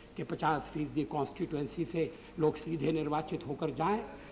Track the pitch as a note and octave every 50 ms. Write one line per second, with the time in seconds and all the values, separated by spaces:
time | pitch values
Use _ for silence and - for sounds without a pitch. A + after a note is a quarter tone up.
0 | - - - - - - E3 - E3+ D3+ D#3 C#3 - - - D3+ D3+ C3 A#2+ D#3
1 | D3 - D3+ D3 C3+ - - - F3 - D#3 C#3+ C#3+ - - E3+ D#3+ - F3 E3
2 | D#3 - - - - - - E3 D#3 D3+ - - - D#3+ E3+ D3+ C#3 D#3+ D#3+ D#3
3 | D3 D3 D3+ D#3 D#3 - E3+ - - C#3+ D3 - A#3+ A#3 F#3 - F#3 G3 G#3 A#3
4 | A#3 - - - - -